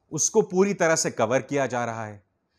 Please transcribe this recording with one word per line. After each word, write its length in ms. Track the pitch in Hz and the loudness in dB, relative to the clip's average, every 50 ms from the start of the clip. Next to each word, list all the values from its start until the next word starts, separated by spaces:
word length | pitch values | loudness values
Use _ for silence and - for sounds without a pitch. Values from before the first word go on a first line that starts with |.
| _ _ | _ _
उसको 300 | 160 147 - - - 220 | -4 -4 -4 2 2 2
पूरी 320 | 196 - 180 185 202 202 196 | 2 2 2 2 2 2 2
तरह 220 | - 175 160 160 | 2 2 2 2
से 140 | - - 156 | 2 0 -2
कवर 320 | - - 113 107 127 131 | 0 0 0 2 2 0
किया 240 | 131 - 143 139 135 | 0 -2 -2 -2 -2
जा 180 | 117 123 120 120 | -2 -2 -4 -4
रहा 220 | 117 113 113 110 | -4 -6 -8 -10
है। 180 | 104 104 101 _ _ _ _ _ _ _ | -12 -14 -18 _ _ _ _ _ _ _